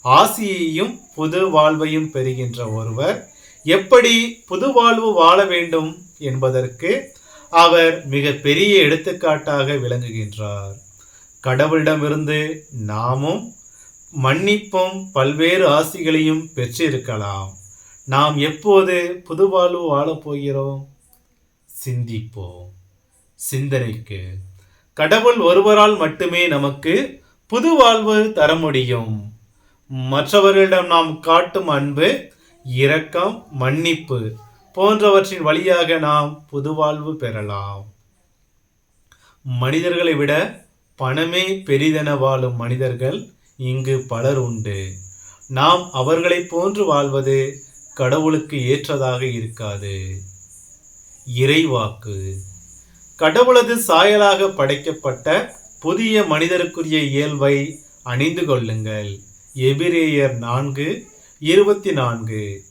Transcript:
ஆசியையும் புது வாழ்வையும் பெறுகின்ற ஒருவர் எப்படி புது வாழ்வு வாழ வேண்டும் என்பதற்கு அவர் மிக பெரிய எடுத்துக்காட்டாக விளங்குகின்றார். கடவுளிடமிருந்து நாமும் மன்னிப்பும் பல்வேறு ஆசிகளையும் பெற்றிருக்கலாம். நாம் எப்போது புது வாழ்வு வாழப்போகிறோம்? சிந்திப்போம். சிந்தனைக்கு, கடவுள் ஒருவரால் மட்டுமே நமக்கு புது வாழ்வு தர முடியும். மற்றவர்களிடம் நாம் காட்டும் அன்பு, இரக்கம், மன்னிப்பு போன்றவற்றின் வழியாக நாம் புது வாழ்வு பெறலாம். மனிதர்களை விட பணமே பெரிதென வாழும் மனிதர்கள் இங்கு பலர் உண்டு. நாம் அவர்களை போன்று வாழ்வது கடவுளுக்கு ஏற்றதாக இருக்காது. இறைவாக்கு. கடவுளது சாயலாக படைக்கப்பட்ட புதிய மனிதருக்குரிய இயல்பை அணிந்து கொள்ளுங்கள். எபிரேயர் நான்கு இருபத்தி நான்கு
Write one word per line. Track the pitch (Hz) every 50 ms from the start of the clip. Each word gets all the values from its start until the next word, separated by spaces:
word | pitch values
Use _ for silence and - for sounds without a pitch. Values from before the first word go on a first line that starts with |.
ஆசியையும் | - 123 131 156 208 220 - 240 220 202 185 175 170 160 156 165 208 - - - - _ _
புது | 156 156 160 165 185 190 175
வாழ்வையும் | 156 151 151 156 156 156 156 156 156 156 156 156
பெறுகின்ற | - 135 127 131 127 127 127 120 113 120 120 110
ஒருவர் | 107 110 113 113 113 127 143 175 220 - - - _ _ _ - _ _ _
எப்படி | 151 175 196 190 - 262 247 240 240 233 226 233 233 - - _
புது | _ 180 190 240 277
வாழ்வு | 262 240 233 240 - 226 226 220 202
வாழ | 175 160 165 180 196 202
வேண்டும் | 190 180 175 170 165 160 160 156 160 160 180 - - _ _
என்பதற்கு | 151 135 127 131 131 127 127 127 127 123 - - - 180 233 277 - - _ _ _ _ - - - -
அவர் | 170 170 170 165 170 170 165 165 160 160 156
மிக | 139 135 143 139 147
பெரிய | 131 123 - 143 143 165 202 208 202 190
எடுத்துக்காட்டாக | 160 143 160 160 - 196 170 180 - 160 151 151 151 156 147 139 135 135 147
விளங்குகின்றார். | 135 123 120 120 123 123 117 110 110 107 101 101 110 107 104 101 101 98 98 98 - - _ _ _ - - _ - _ _ _ _
கடவுளிடமிருந்து | - 131 127 131 147 151 160 160 151 156 156 151 147 147 151 156 151 143 151 151 151 156 160 151 - _
நாமும் | 139 120 107 104 107 107 113 123 131 131 143 156 185 220 233 233 - - _ - _ - - - _ _ - -
மன்னிப்பும் | - 147 127 131 139 165 196 202 208 208 202 - 196 185 185 185 190 190 190 -
பல்வேறு | - 139 135 139 147 151 160 170 180 185 185
ஆசிகளையும் | 151 143 151 156 156 - - 160 160 156 156 156 156 156 160 160 - -
பெற்றிருக்கலாம். | 127 123 117 117 - 170 151 135 127 - - 113 107 101 101 98 98 95 95 - - - - - - _ _ - - _
நாம் | - 131 139 147 151 151
எப்போது | 143 143 156 156 156 - 208 202 190 190 185 180 175 175 175 180 180 -
புது | - 165 165 196 196
வாழ்வு | 190 185 180 175 175 175 170 160 143
வாழப்போகிறோம்? | 139 147 160 160 156 - 151 143 143 139 143 139 139 135 139 139 139 139 - _ _ _ _ _ _ _ _ _ _ _ _ _ _ _ _ - - -
சிந்திப்போம். | 131 123 123 117 113 113 107 - - - 104 92 87 90 90 90 92 - - _ _ _ _ _ _ _ _ _ _ _
சிந்தனைக்கு, | _ - - 139 131 139 139 135 131 123 113 110 113 113 - 104 95 95 92 92 - - - - - _ _ _ _ _ _ _
கடவுள் | - 151 156 202 226 226 240 240
ஒருவரால் | 233 175 170 180 190 196 214 208 208 208 214 208
மட்டுமே | - 160 156 156 - 185 170 170 175 175
நமக்கு | 165 147 139 143 139 135 - - 160 175 233 277 - - - _ _ _ _ _
புது | _ 214 247 277 330 330
வாழ்வு | 285 247 233 226 220 214 214 214 214 214 214 220
தர | - 151 151 160
முடியும். | 165 160 151 139 131 127 123 120 117 117 113 110 104 104 107 - _ _ _ _ _ _ _ _ _ _
மற்றவர்களிடம் | _ 131 131 127 131 135 143 - - 208 202 196 196 196 196 190 190 185 185 175
நாம் | 175 170 170 165 156 156 156
காட்டும் | - 165 165 175 180 180 - 196 180
அன்பு, | 165 147 139 143 143 143 143 165 208 - - - - _ _ _ _ _ _ _
இரக்கம், | 131 123 127 139 139 151 160 156 156 - 175 180 208 226 226 - -
மன்னிப்பு | 151 131 123 131 143 156 165 170 160 160 - - 131 117 110 110 110 - - - _ _ _ _ _
போன்றவற்றின் | 185 190 208 214 208 208 208 196 196 190 190 190 175
வழியாக | 160 151 156 160 185 190 180 175 170 160 170
நாம் | 160 156 147 147 151 147 147 147 - -
புது | _ 143 143 131 151 156
வாழ்வு | 156 151 151 151 151 147 156 156
பெறலாம். | 156 135 113 110 107 104 104 101 101 98 101 101 98 98 107 _ _ _ _ _ _ _ _ _ _ _ _ _ _ _ _ _ _ _ _ _ _ _ _ _ _ _ _ _ _ _
மனிதர்களை | 131 127 120 123 131 147 160 170 180 175 170 175 165 156
விட | 139 143 143 147 160 196 214 - - _ _ _ _ _ _ _
பணமே | _ 139 127 131 156 165 165 175 185 185
பெரிதென | 190 196 190 190 - 139 139 151 156 156 156 151 147 147
வாழும் | 135 131 135 135 127 127 123 123
மனிதர்கள் | 120 117 120 123 123 135 127 120 120 127 135 165 214 - - _ _ _ _ _
இங்கு | - 127 127 127 127 123 135 135 127 131
பலர் | - 120 113 120 135 143
உண்டு. | 135 123 120 117 110 104 107 101 98 95 95 95 - - - - - - - - _ -
நாம் | - 131 135 143 160 180 180 180 -
அவர்களை | - 131 131 143 165 165 170 175 175 175
போன்று | 175 175 170 170 180 196 208 208 202
வாழ்வது | 165 147 143 143 139 135 139 127 135 135 135 135 139 135 - - - - - - - -
கடவுளுக்கு | - 135 127 135 156 156 156 156 151 156 151 151 139 123
ஏற்றதாக | 123 139 143 143 156 147 135 135 127 127 123 131
இருக்காது. | 127 120 117 113 110 113 - 110 104 101 98 101 98 98 95 95 95 95 95 92 - - - - - - - - - - _ _ - - - _ - - - -
இறைவாக்கு. | - 123 123 131 139 147 160 165 151 127 117 107 101 - - - 107 101 95 92 95 95 95 95 - - - - - - - _ _ _ - - _ _
கடவுளது | - 165 160 160 240 247 247 254 240 233 220 233 226 226
சாயலாக | - 170 165 185 208 208 208 202 202 190 190 196 190 190
படைக்கப்பட்ட | - 139 135 143 143 143 160 156 - - 139 127 - - 156 165 208 208 - - - - - _ _
புதிய | - 160 185 196 226 220 214 214
மனிதருக்குரிய | 196 160 151 156 165 170 185 175 175 - - 165 160 156 156 156 143
இயல்பை | 135 135 139 147 151 147 139 139 139 143 139 139 151 - - - _ _ _ _
அணிந்து | 123 123 123 139 165 170 180 170
கொள்ளுங்கள். | 147 135 123 117 113 113 110 107 110 107 107 104 101 98 98 - - - _ _ _ -
எபிரேயர் | 135 127 131 139 143 170 180 175 165 160 156 147 143 139 131 120
நான்கு | 117 117 117 123 131 139 143 131 135 147 160 220 240 - - - _ _ _ _ _
இருபத்தி | 147 156 175 196 202 202 208 196 190 196
நான்கு | 160 139 127 120 117 113 113 110 110 110 104 101 98 98 - _